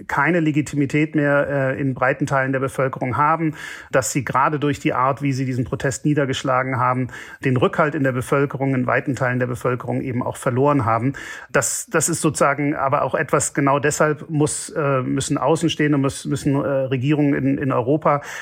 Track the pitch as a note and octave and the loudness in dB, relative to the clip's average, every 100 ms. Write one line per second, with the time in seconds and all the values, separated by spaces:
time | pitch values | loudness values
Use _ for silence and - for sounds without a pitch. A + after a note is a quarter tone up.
0 | - - C#3+ F3 D#3 D3 C#3+ C#3+ C#3 D3+ | -4 0 2 2 2 0 0 -2 0 0
1 | D#3 D#3 C#3+ C#3+ C#3+ C#3 C3 C3+ C3+ B2+ | 0 0 2 2 2 0 -2 0 -2 0
2 | B2+ C#3 D3 C3+ C3 C3+ C3 - C3 - | 0 0 0 0 0 0 -2 -2 -2 -2
3 | B2+ A#2+ D3 D#3+ D#3+ D3 - - - C#3 | -4 0 2 2 -2 -4 -12 -16 -2 0
4 | - D3 A#2 B2+ D3 D3 D3 C#3 - A#2+ | 0 -2 -2 0 2 2 0 0 -2 0
5 | C3 C3 C#3+ B2+ C3 B2+ A#2+ B2 C#3 - | 0 0 -2 -2 -2 -2 -2 -2 -2 0
6 | D3+ D3 C3 C3+ C3+ B2+ C3 B2+ B2+ B2+ | 0 2 0 -2 0 0 0 0 2 0
7 | B2+ - - - C3+ B2 G3 - D#3 D#3+ | -2 -8 -16 -4 0 2 2 2 0 2
8 | C3+ B2+ B2 C#3+ C#3 C3 C3+ C3 B2 A#2+ | 0 0 0 0 0 0 0 0 0 0
9 | - B2 B2+ B2 B2 A#2+ B2+ B2 B2 B2+ | 0 -2 -2 0 -2 -2 -2 -2 -4 -4
10 | C3+ B2 B2 - C3+ B2 C#3+ C#3+ A2+ A2+ | -4 -4 -4 -4 -2 2 4 4 2 2
11 | B2+ C#3 - - - C#3+ - - - E3 | 0 -4 -10 -16 -2 0 0 -4 -2 0
12 | D#3+ D#3+ D#3 - D3+ C#3+ C#3+ - C3+ C#3 | 0 0 0 2 2 2 0 0 0 0
13 | C3 - D#3 D3+ - - C#3 C#3 D3 - | 0 -2 0 0 0 0 2 2 2 2
14 | D3+ D3 - D3+ D3 - - - C#3 C3+ | 0 0 -2 0 0 0 -6 -2 0 0
15 | C3 C#3 - C#3 C3 D#3+ E3 - D3+ D3 | 0 -2 -2 0 2 2 0 2 2 2
16 | C3+ - D3+ C#3+ D3 C#3 C3 C3+ C3 C3 | 2 -2 -4 -2 0 0 0 0 0 0
17 | C3 D3 C#3+ D3 C3+ C#3 C#3 B2+ A#2 D#3 | 2 2 4 2 0 0 0 0 2 2
18 | D#3+ C#3+ - - | 2 0 -2 -12